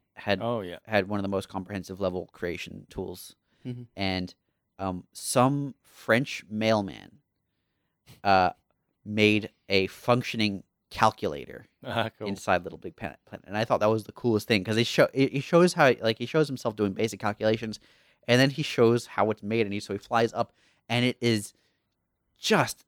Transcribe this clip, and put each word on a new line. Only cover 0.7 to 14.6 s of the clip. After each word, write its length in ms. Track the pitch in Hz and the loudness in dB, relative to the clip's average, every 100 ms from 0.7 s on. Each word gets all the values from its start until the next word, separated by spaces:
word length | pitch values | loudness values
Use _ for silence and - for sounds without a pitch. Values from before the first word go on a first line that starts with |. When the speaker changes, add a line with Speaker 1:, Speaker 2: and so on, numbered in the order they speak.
| 85 - | -12 -2
Speaker 1:
had 220 | 107 95 | -2 0
one 80 | 104 | -2
of 40 | |
the 60 | 98 | -2
most 180 | 98 - | -2 -4
comprehensive 500 | 95 92 101 87 95 | -8 -8 -10 -10 -4
level 260 | 95 90 87 | -4 -4 -8
creation 540 | - 87 85 - - 98 | -8 -8 -8 -10 -16 -14
tools, 460 | - 92 92 - - _ _ 127 | -10 -10 -10 -18 -20 _ _ -14
Speaker 3:
Mm-hmm. 180 | 123 120 - | -12 -14 -6
Speaker 1:
and, 400 | 98 92 92 - _ _ _ - | -4 -4 -6 -12 _ _ _ -10
um, 260 | 95 90 - | -8 -8 -10
some 600 | - - 131 127 143 139 - | -14 -2 2 2 2 -6 -12
French 600 | _ - - 113 147 - - | _ -8 0 2 0 -8 -10
mailman, 680 | 107 110 110 98 57 50 _ _ _ _ _ _ _ _ _ _ - | -2 2 2 0 -10 -20 _ _ _ _ _ _ _ _ _ _ -4
uh, 280 | 101 95 90 - _ _ _ _ | 4 6 4 0 _ _ _ _
made 460 | 104 104 107 107 104 _ - | -6 4 4 4 -2 _ 0
a 180 | 98 92 | 2 0
functioning 760 | - - 123 - 117 107 98 - _ _ | -2 0 0 0 -2 -2 -2 -12 _ _
calculator 760 | - 110 - 98 73 60 - - _ | 0 0 2 -6 -6 -12 -18 -20 _
Speaker 2:
<laughs> 100 | 127 | -8
Ah, 240 | 117 110 - | -4 -4 -6
cool. 100 | 107 | -8
Speaker 1:
inside 360 | 98 - 90 | -6 -2 -2
Little 140 | 87 80 | -2 -14
Big 160 | 87 - | -16 -12
Planet, 220 | 92 - _ | -12 -12 _
Planet. 200 | 101 - | -18 -8
And 100 | 104 | -4
I 80 | 113 | -2
thought 140 | 120 | 2
that 80 | 107 | 2
was 140 | 110 101 | 0 -2
the 60 | |
coolest 360 | - 120 107 - | -4 0 0 2
thing, 160 | 110 | 0